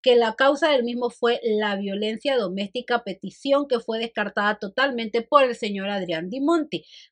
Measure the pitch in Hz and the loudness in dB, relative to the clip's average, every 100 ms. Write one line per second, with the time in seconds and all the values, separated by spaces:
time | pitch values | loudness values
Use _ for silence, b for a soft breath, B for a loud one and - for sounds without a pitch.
0 | 262 240 226 226 269 294 320 277 233 240 | 6 4 4 4 2 4 2 2 0 -4
1 | 240 - 233 240 233 214 208 196 196 196 | -4 0 0 0 0 0 0 -2 -4 -4
2 | 208 220 285 262 190 190 202 247 240 240 | -4 -4 -2 -2 -2 -4 -6 -8 -4 -4
3 | 202 180 190 - 277 277 285 233 233 220 | -4 -10 -12 -8 0 0 2 -4 -2 -6
4 | 226 226 202 - 208 214 196 - 277 240 | -6 -4 -4 0 -2 -2 -6 -2 -2 -2
5 | 226 233 226 294 262 233 214 196 196 202 | -4 -4 4 4 4 0 -6 -4 -4 -4
6 | 180 160 180 254 285 330 302 185 B B | -4 -4 -4 -2 0 0 0 -8 B B
7 | B | B